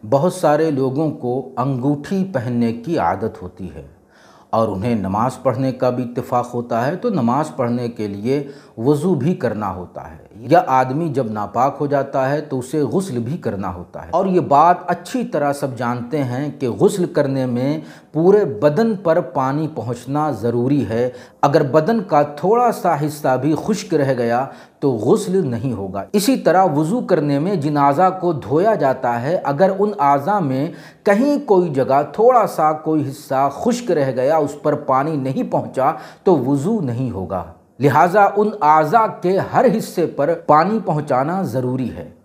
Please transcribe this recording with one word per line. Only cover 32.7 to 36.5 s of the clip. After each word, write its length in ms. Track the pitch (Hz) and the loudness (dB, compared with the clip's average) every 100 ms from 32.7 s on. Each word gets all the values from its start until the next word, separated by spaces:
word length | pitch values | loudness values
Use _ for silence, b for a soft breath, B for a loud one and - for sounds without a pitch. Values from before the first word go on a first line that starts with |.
| 156 | 0
कोई 220 | - 156 | -2 -2
हिस्सा 460 | 131 135 - 135 139 | -2 -8 -4 0 0
खुश्क 360 | - - 240 - | 0 -2 -2 0
रह 180 | 165 135 | 0 0
गया, 260 | 123 127 160 | 0 2 2
उस 200 | 147 143 | 0 -2
पर 140 | 151 143 | -2 -2
पानी 320 | 147 131 143 156 | 0 0 0 -4
नहीं 300 | 131 135 254 | -4 -4 -2
पहुंचा, 460 | 160 120 131 131 160 B B - | -4 -4 -2 -2 -2 B B 2
तो 100 | 170 | 2
वज़ू 360 | 123 | 2